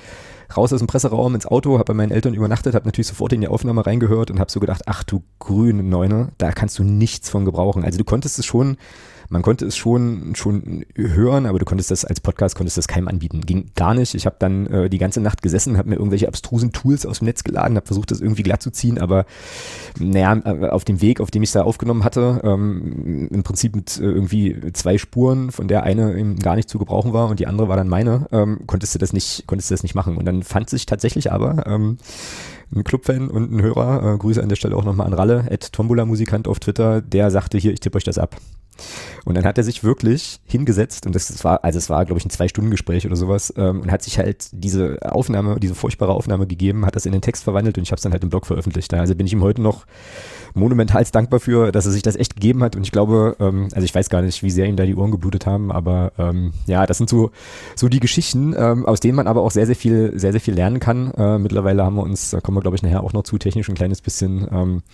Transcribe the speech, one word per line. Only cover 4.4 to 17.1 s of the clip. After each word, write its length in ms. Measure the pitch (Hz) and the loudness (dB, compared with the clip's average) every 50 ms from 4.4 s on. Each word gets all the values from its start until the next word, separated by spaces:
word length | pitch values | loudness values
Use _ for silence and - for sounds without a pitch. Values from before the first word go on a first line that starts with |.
hab 100 | 98 - | -2 -2
so 80 | - 107 | -2 -2
gedacht, 240 | 101 - 95 - - | 0 -2 -2 -4 -4
"Ach 180 | - 98 - - | -6 -6 -6 -4
du 180 | - 104 95 - _ _ - | -4 -4 -6 -6 _ _ -12
grüne 460 | - - 98 104 113 117 107 101 92 | -4 0 2 4 4 4 4 2 2
Neune, 460 | 95 92 90 90 95 104 110 123 139 - - | 0 2 2 2 2 2 0 -2 -4 -4 -2
da 120 | 95 82 | -2 -2
kannst 260 | - - 104 104 - - | 0 0 -2 -2 0 0
du 20 | |
nichts 480 | 98 98 104 104 113 117 - - - - | 2 2 4 4 2 2 0 -4 -8 -4
von 140 | - 101 98 | -2 0 0
gebrauchen." 400 | 95 82 82 90 101 98 95 82 | 0 2 2 0 2 2 0 -2
Also 140 | 85 87 92 | -2 0 -2
du 60 | 107 | 0
konntest 320 | - 113 120 139 147 - - | 0 0 0 0 -4 -6 -6
es 60 | 117 | -6
schon, 300 | - - 117 131 139 135 - - - - - - - - - - - | 0 2 2 2 2 0 -4 -10 -20 -20 -20 -20 -20 -20 -20 -10 -4
man 140 | 85 87 | -2 0
konnte 220 | 87 110 120 - - | 2 2 0 0 -2
es 120 | 107 - | -6 -6
schon, 580 | - - 117 120 123 120 120 117 90 - - - | -2 0 2 2 2 2 0 -2 -4 -6 -8 -6
schon 500 | - - 101 101 101 - - 85 76 - - - | -4 -2 -2 -2 -2 -2 -4 -8 -10 -10 -10 -6
hören, 500 | - 104 107 80 95 110 123 135 139 135 | -4 -2 0 2 4 4 4 4 2 2
aber 140 | 113 95 90 | 2 0 0
du 40 | - | 0
konntest 280 | - 92 95 90 - | 0 -2 -2 0 -2
das 120 | 95 - - | -2 -2 -2
als 160 | - 92 - | -4 -4 -4
Podcast, 360 | - - - - 104 92 - | -2 -4 0 0 0 0 0
konntest 220 | - 95 87 - 87 | -2 -4 -2 -2 -4
das 100 | 80 - | -4 -2
keinem 180 | - 90 90 | -2 -2 -2
anbieten. 360 | 87 92 87 80 80 - 80 | -2 -2 -4 -4 -4 -4 -4
Ging 280 | 80 - 87 95 - - - | -2 -2 -2 -2 -2 -4 -2
gar 180 | - 87 82 113 | 0 2 2 4
nicht. 220 | 127 123 - - | 2 2 0 -2
Ich 100 | - - | -2 -2
hab 140 | 92 - - | -2 -2 0
dann, 260 | 95 95 95 98 101 | 0 0 0 0 0
äh, 240 | - - 98 90 95 | 0 0 0 2 2
die 80 | 95 90 | 0 0
ganze 220 | 90 95 - 120 | 0 0 0 0
Nacht 200 | 104 107 - - | 0 0 -2 0
gesessen, 380 | - 90 78 92 - 139 113 98 | -2 0 0 2 0 2 0 0
hab 80 | 104 | 2
mir 80 | 107 107 | 0 0
irgendwelche 320 | - 101 101 101 101 110 | 0 0 0 0 0 0
abstrusen 460 | - - - - - 120 117 120 120 | -2 -4 -6 -8 -2 0 0 0 0
Tools 340 | - - - 135 143 139 - | -2 0 2 2 2 2 0
aus 140 | - | -6